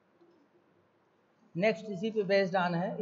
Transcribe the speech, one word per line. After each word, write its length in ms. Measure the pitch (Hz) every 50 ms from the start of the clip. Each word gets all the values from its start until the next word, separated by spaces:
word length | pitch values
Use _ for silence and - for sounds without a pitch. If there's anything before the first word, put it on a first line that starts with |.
| _ _ _ _ 339 349 339 320 285 _ _ _ _ _ _ _ _ _ _ _ _ _ _ _ _ _ _ _ _ _ -
नेक्स्ट 320 | 165 185 220 220 220 - -
इसी 200 | 202 175 190 226
पे 120 | 214 220 202
बेस्ड 300 | 175 202 196 196 185 175
ऑन 180 | 190 175 175 175
है 220 | 170 180 214 - -